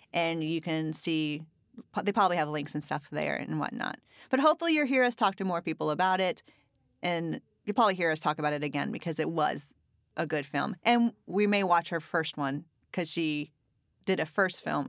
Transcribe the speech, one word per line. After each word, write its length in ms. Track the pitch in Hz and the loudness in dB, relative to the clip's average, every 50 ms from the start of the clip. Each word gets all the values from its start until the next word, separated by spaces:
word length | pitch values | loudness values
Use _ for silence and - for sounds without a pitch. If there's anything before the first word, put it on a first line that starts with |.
| _ _ - | _ _ -2
and 300 | 165 165 165 165 165 156 | -2 0 0 0 -2 -2
you 180 | 156 165 160 | -2 -2 -4
can 320 | - 170 160 160 160 156 156 | -2 -2 -2 -2 -2 -2 -4
see, 480 | - - 175 160 156 156 151 147 156 156 - _ _ _ _ _ - - _ - | -4 -2 -2 0 0 0 -2 -4 -6 -10 -14 _ _ _ _ _ -20 -18 _ -6
po-, 100 | - - | -4 -2
they 80 | 202 | 0
probably 260 | 196 233 196 180 175 | 2 4 4 4 4
have 120 | 170 151 147 | 2 0 0
links 260 | 151 151 143 147 - | -2 -4 -4 -4 -6
and 80 | 151 143 | -6 -4
stuff 260 | - 143 147 139 - | -4 -4 -6 -6 -6
there 260 | 151 151 151 147 - | -6 -4 -2 -2 -2
and 240 | - - - 156 156 | -4 -4 -4 -4 -4
whatnot. 380 | - - - - - - - - _ _ _ - - - | -4 -4 -6 -6 -6 -8 -8 -10 _ _ _ -20 -6 -2
But 100 | - 262 | 0 4
hopefully 360 | 175 311 302 - 330 339 311 | 4 4 4 2 2 2 2
you'll 100 | 302 294 | 2 2
hear 180 | 240 269 262 254 | 2 2 4 2
us 120 | 247 240 | 2 2
talk 200 | - 226 196 196 | 2 0 0 2
to 80 | - 190 | 0 -2
more 180 | 190 175 170 - | -2 -2 -2 -2
people 260 | 165 156 - 156 151 | -4 -4 -2 0 0
about 320 | 151 160 185 185 185 185 | 2 2 2 2 2 2
it, 220 | 185 180 - - - - - _ _ _ _ _ _ _ _ _ | 2 0 -2 -4 -8 -20 -20 _ _ _ _ _ _ _ _ _
and 400 | - 180 175 165 165 165 160 160 - _ _ _ _ | -4 -2 -2 -2 -2 -2 -4 -6 -8 _ _ _ _
you'll 80 | 208 202 | -2 2
probably 200 | - 226 208 190 | 4 4 4 4
hear 160 | 175 175 165 | 2 2 2
us 80 | 156 156 | 2 2
talk 180 | - 165 156 | 0 0 0
about 160 | 156 151 147 147 | 0 0 0 0
it 100 | 143 147 | 0 -2
again 280 | 147 135 143 139 135 | -2 -2 -2 -2 -2
because 260 | - - - 170 156 | -4 -6 -4 -4 -2
it 140 | 156 151 160 | -2 -2 -2
was 420 | 165 160 151 147 - - - - - _ _ _ _ _ _ _ - | 0 0 0 0 0 -2 -6 -8 -10 _ _ _ _ _ _ _ -6
a 120 | - 165 | -6 -4
good 180 | 147 160 147 139 | -2 -2 -4 -4
film. 300 | - - 139 139 - 185 - - | -4 -4 -4 -2 -4 -4 -2 2
And 300 | - 240 240 233 233 - _ _ | 4 4 4 4 2 0 _ _
we 220 | - 175 202 208 | -4 0 2 2
may 160 | 202 208 202 196 | 4 4 2 4
watch 260 | 180 175 165 160 - | 4 4 4 2 0
her 100 | 175 165 | -2 -4
first 380 | 160 - - 165 160 - - | -4 -2 -2 0 0 -2 -2
one 280 | 151 143 135 139 147 170 - _ _ _ _ | -2 -2 -2 -2 -4 -6 -10 _ _ _ _
'cause 180 | - 190 170 - | -4 -4 -4 -2
she 420 | - 175 165 156 151 147 147 - _ _ _ _ _ _ _ _ _ _ _ | -2 -2 0 0 -2 -4 -6 -8 _ _ _ _ _ _ _ _ _ _ _
did 140 | - 190 - | 0 0 0
a 60 | 156 | -2
first 400 | 156 - - 190 180 - - - | -2 0 0 0 0 0 -4 -4
film, 200 | - 151 147 143 | -4 -4 -4 -4